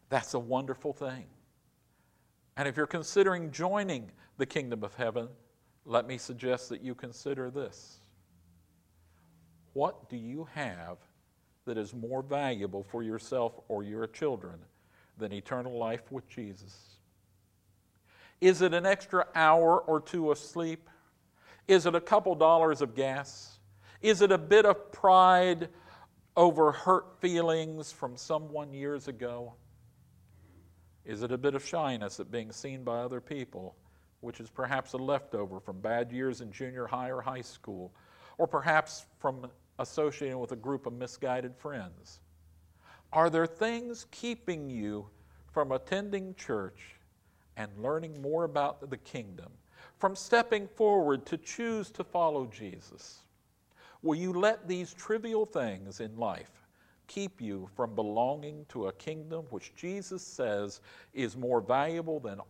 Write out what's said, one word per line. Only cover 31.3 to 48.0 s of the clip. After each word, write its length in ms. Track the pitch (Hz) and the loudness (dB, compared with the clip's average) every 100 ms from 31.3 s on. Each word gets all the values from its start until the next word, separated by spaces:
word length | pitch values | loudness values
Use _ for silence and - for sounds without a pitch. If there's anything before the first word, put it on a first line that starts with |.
a 80 | 123 | -2
bit 160 | 139 | 0
of 100 | 139 | -2
shyness 540 | - 170 147 120 101 - | -4 -2 -2 -4 -6 -10
at 120 | 98 | -8
being 200 | 117 110 | -8 -8
seen 320 | - 143 131 | -12 -12 -8
by 160 | 123 120 | -6 -4
other 220 | 123 127 | -4 -8
people, 560 | - 147 120 92 92 - _ _ _ _ | -10 -10 -10 -12 -16 -18 _ _ _ _
which 200 | 120 117 | -16 -14
is 100 | 113 | -14
perhaps 440 | - 127 135 - | -8 -4 -4 -4
a 40 | 127 | -6
leftover 600 | 135 139 - 107 98 92 | -2 -2 -2 -6 -6 -8
from 200 | - 95 | -12 -6
bad 300 | 110 120 120 | -2 -2 -2
years 300 | 123 131 120 | -4 -4 -6
in 100 | 113 | -10
junior 360 | 98 127 127 117 | -10 -10 -8 -6
high 240 | 127 127 | -6 -6
or 100 | 131 | -6
high 220 | 120 127 | -6 -8
school, 520 | 120 - - 95 90 - _ - - - | -12 -16 -12 -12 -12 -18 _ -20 -8 -2
or 100 | 165 | 0
perhaps 600 | 151 151 156 - - - _ | 2 4 2 2 -6 -18 _
from 300 | 143 131 123 - _ - | -4 -4 -10 -18 _ -8
associating 600 | 127 - 151 135 139 127 | -6 -2 -2 -2 -6 -6
with 140 | 120 | -8
a 40 | 120 | -8
group 300 | 127 139 120 | -6 -6 -6
of 80 | |
misguided 600 | 120 123 - 135 127 123 127 | -8 -10 -6 -4 -4 -6 -10
friends? 640 | 147 135 90 85 - - _ _ - - _ _ - - - | -10 -10 -10 -16 -20 -20 _ _ -20 -20 _ _ -20 -20 -2
Are 160 | 156 165 | 2 4
there 180 | 165 165 | 4 0
things 600 | 165 220 233 240 233 - | 0 -4 -4 -8 -12 -16
keeping 600 | - 240 233 - 160 143 | -10 -8 -8 -8 -8 -8
you 380 | 120 104 104 104 - _ - - | -6 -6 -6 -10 -20 _ -20 -6
from 200 | 160 139 | -2 -2
attending 600 | 131 - 190 208 202 190 | -2 -2 -4 -4 -6 -8
church 600 | 185 - 110 92 - - - _ _ _ _ _ - | -10 -4 -4 -4 -12 -20 -20 _ _ _ _ _ -14
and 140 | 104 101 | -12 -6
learning 420 | 123 156 | -4 -4